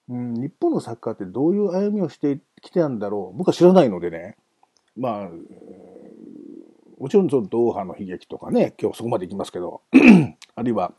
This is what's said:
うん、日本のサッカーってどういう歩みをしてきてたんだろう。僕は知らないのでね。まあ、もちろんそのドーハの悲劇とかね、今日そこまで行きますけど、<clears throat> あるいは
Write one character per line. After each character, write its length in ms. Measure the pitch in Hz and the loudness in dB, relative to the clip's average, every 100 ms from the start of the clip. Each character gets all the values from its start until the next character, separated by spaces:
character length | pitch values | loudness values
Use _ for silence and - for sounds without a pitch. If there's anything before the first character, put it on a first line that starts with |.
| - | -14
う 80 | 123 | -10
ん、 180 | 123 | -6
日 160 | 117 135 | -6 -8
本 220 | - 339 | -4 -2
の 80 | 247 | -2
サ 120 | 131 | -6
ッ 40 | 113 | -8
カ 160 | - | -8
ー 20 | |
っ 20 | 110 | -8
て 80 | |
ど 240 | 95 98 151 | -8 -2 0
う 60 | |
い 40 | 202 | 0
う 140 | 202 | 0
歩 180 | 180 202 | 0 -2
み 120 | 208 | -2
を 60 | 170 | -4
し 100 | - | -4
て 200 | 147 143 _ _ | -4 -4 _ _
き 100 | - | -6
て 100 | - | -2
た 80 | 156 | 0
ん 100 | 120 | -2
だ 100 | 101 | -6
ろ 240 | 101 92 | -6 -8
う。 40 | 104 | -6
僕 100 | 180 | -2
は 60 | |
知 100 | - | 4
ら 80 | 175 | 6
な 100 | 185 | 8
い 60 | 139 | 4
の 100 | 90 | 2
で 100 | 85 | -6
ね。 260 | 82 87 - _ _ _ _ _ - | -8 -14 -18 _ _ _ _ _ -10
ま 280 | 123 107 | -6 -6
あ、 40 | 95 82 - - - 95 92 - - - - - - - - _ _ - | -10 -14 -20 -20 -20 -20 -20 -20 -20 -20 -20 -20 -20 -20 -20 _ _ -14
も 100 | 135 | 0
ち 80 | 202 | 2
ろ 60 | |
ん 80 | 185 | 2
そ 100 | 135 | 0
の 60 | 95 | 0
ド 240 | 113 117 | 0 0
ー 20 | |
ハ 120 | 104 | 0
の 120 | 95 - | -6 -10
悲 80 | 98 | -12
劇 220 | 90 - | -12 -14
と 100 | - | -14
か 120 | - | -4
ね、 240 | 247 175 - | -2 -2 -2
今 100 | 107 | -6
日 60 | - | -4
そ 60 | |
こ 60 | 117 | -6
ま 80 | 120 | -6
で 80 | 90 | -6
行 40 | |
き 60 | 98 | -10
ま 80 | |
す 80 | 87 | -10
け 60 | - | -10
ど、 240 | 90 - _ | -10 -12 _
<clears throat> 600 | - 254 196 143 - - | 6 8 8 6 -4 -20
あ 80 | - | -8
る 80 | 120 | -4
い 20 | |
は 200 | 110 90 | -2 -4